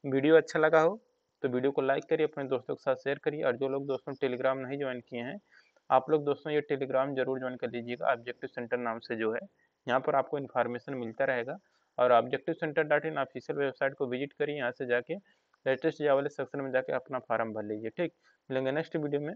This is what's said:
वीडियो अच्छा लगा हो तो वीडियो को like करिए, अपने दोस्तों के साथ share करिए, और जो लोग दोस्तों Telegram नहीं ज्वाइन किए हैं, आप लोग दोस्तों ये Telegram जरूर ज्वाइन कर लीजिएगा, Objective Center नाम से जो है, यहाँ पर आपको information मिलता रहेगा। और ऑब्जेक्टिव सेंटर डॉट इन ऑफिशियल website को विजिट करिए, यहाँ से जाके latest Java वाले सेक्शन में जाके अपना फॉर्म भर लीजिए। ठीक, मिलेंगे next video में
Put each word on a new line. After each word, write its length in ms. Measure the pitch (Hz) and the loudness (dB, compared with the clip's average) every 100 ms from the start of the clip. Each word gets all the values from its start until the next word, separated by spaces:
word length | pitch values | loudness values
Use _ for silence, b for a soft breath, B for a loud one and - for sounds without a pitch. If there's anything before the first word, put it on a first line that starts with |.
वीडियो 320 | 143 135 143 160 | 0 2 8 6
अच्छा 220 | 156 - | 6 2
लगा 220 | 156 160 | 6 6
हो 200 | 160 214 _ _ _ _ | 4 2 _ _ _ _
तो 60 | 139 | -2
वीडियो 220 | 123 139 | 0 0
को 100 | 139 | 0
like 220 | 135 139 | 0 -2
करिए, 220 | - 160 156 | 0 0 0
अपने 180 | 147 135 | -2 -4
दोस्तों 280 | 131 - | -4 -4
के 80 | 123 | -6
साथ 140 | - 127 | -2 -2
share 220 | 139 139 | -2 -4
करिए, 180 | - 147 | -4 -2
और 140 | 143 120 | -2 0
जो 120 | 135 | -2
लोग 180 | 135 139 | -2 -2
दोस्तों 260 | 131 - 135 | -6 -6 -4
Telegram 400 | 135 123 135 135 | -4 0 0 0
नहीं 200 | 127 143 | -4 -6
ज्वाइन 220 | 139 127 | -6 -6
किए 200 | - 123 | -8 -8
हैं, 160 | 120 202 b b b b _ | -8 -10 b b b b _
आप 200 | 131 131 | 2 4
लोग 140 | 156 | 0
दोस्तों 280 | 143 143 160 | 2 -2 0
ये 80 | 151 147 | -2 0
Telegram 440 | 139 135 135 139 135 | -4 0 0 0 0
जरूर 220 | 123 135 | -2 -2
ज्वाइन 180 | 127 127 | -6 -6
कर 140 | 123 | -6
लीजिएगा, 420 | 120 120 120 - | -6 -6 -4 0
Objective 380 | 120 120 - 135 | -2 -4 -10 -10
Center 280 | - 120 123 | -10 -4 -4
नाम 200 | 120 113 | -4 -6
से 160 | - 117 | -6 -2
जो 160 | 110 | -2
है, 80 | 113 196 _ _ _ - | -2 -8 _ _ _ -2
यहाँ 140 | 127 | 0
पर 140 | 135 143 | 2 0
आपको 220 | 131 147 | 0 -4
information 560 | 135 127 120 120 - 135 | -4 0 0 -2 -6 -6
मिलता 280 | 113 110 135 | -6 -2 0
रहेगा। 320 | 123 120 185 _ _ _ - | 0 -4 -10 _ _ _ 2
और 140 | 123 | 6
ऑब्जेक्टिव 420 | 120 120 131 - 160 | 6 6 -2 -4 -4
सेंटर 260 | 160 147 | -2 0
डॉट 200 | 156 147 156 | 2 2 2
इन 120 | 151 | -4
ऑफिशियल 400 | 135 127 - 147 | -4 -6 -6 -2
website 360 | 139 127 135 | -2 0 -4
को 120 | 135 131 | -2 -4
विजिट 260 | 127 139 | -2 -4
करिए, 220 | _ 147 147 | _ -4 -2
यहाँ 140 | 120 | -4
से 140 | 123 127 | -4 0
जाके 280 | 120 120 180 b b b _ 139 | 0 0 -10 b b b _ -2
latest 320 | 131 160 - | 2 0 0
Java 160 | 147 | 2
वाले 140 | 139 143 | 4 2
सेक्शन 300 | - 131 143 | -4 -6 -4
में 100 | 135 | 0
जाके 200 | 127 131 | 0 0
अपना 240 | 135 - 127 | -4 -4 -8
फॉर्म 320 | - 113 113 | -2 0 0
भर 120 | 107 | -4
लीजिए। 260 | 104 107 113 | -6 -6 -6
ठीक, 200 | - 170 _ b b _ | -4 -6 _ b b _
मिलेंगे 220 | 131 131 | -2 -2
next 240 | 143 160 160 | -2 -4 -4
video 220 | 147 143 | -2 -2
में 140 | 147 | -4